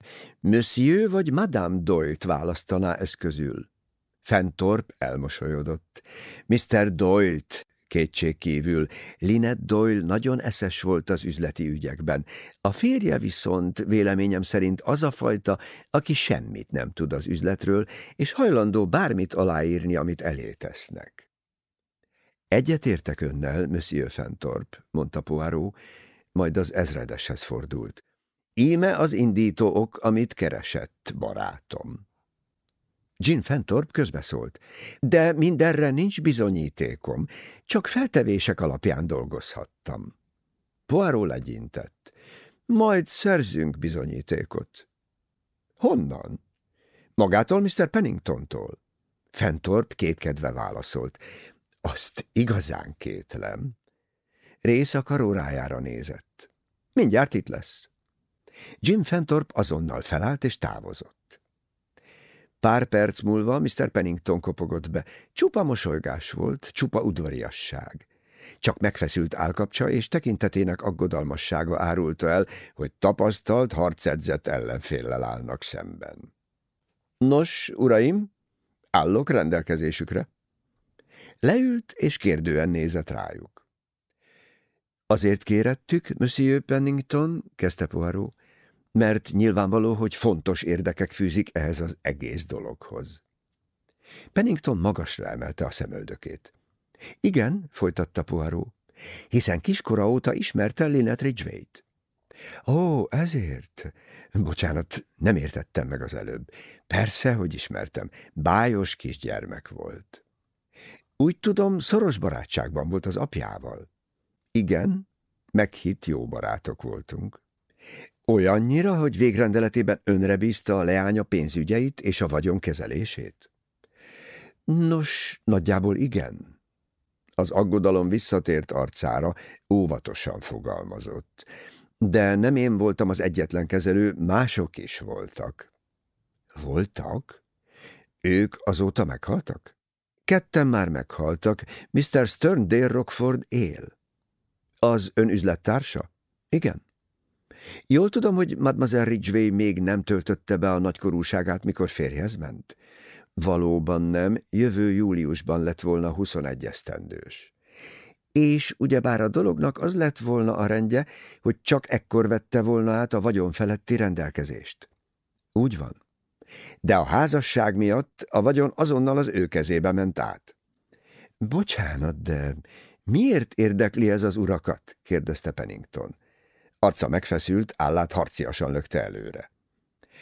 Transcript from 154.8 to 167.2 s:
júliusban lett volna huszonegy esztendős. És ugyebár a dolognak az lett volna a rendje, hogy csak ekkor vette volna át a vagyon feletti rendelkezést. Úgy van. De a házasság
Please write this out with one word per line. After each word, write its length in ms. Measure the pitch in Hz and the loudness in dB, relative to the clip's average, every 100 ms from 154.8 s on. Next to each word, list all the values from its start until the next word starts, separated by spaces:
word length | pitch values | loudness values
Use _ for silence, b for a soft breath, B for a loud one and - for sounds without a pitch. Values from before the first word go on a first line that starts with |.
| 104 | 2
júliusban 720 | 98 104 87 76 80 - 82 | 2 2 0 -2 -4 -2 0
lett 180 | 82 85 | 0 -2
volna 300 | 85 85 85 | 0 0 0
huszonegy 540 | 82 98 - 71 64 - | -2 -4 -4 -6 -6 -8
esztendős. 880 | - - - - 50 - - - _ B B B B B B _ | -10 -10 -12 -12 -14 -16 -20 -20 _ B B B B B B _
És 440 | 151 151 147 - - | 2 4 4 0 -2
ugyebár 440 | 135 131 123 113 | 2 2 2 2
a 60 | 110 | 2
dolognak 500 | 151 196 85 147 - | 2 2 2 0 0
az 180 | 170 185 | -2 0
lett 220 | 156 - | 0 -2
volna 400 | 117 120 110 107 | -2 2 2 0
a 80 | 104 | 0
rendje, 400 | 107 110 120 147 B B B | 0 2 0 0 B B B
hogy 200 | 120 - | -2 0
csak 280 | - 139 - | 2 0 2
ekkor 380 | 117 - 113 110 | -4 0 2 4
vette 340 | 110 - 120 | 2 0 0
volna 300 | 110 117 110 | 2 2 2
át 220 | 110 120 | 2 0
a 80 | 110 | 0
vagyon 300 | 110 98 90 | 0 2 0
feletti 440 | 80 104 107 - 117 | 0 -2 -2 0 0
rendelkezést. 920 | 104 85 76 76 73 53 - - - _ _ _ _ _ _ | 2 0 -4 -6 -6 -8 -12 -18 -20 _ _ _ _ _ _
Úgy 260 | 107 131 92 | 0 2 0
van. 320 | 64 - _ _ _ _ B B B B | -8 -12 _ _ _ _ B B B B
De 160 | - 95 | 4 4
a 80 | |
házasság 720 | 69 98 | 4 2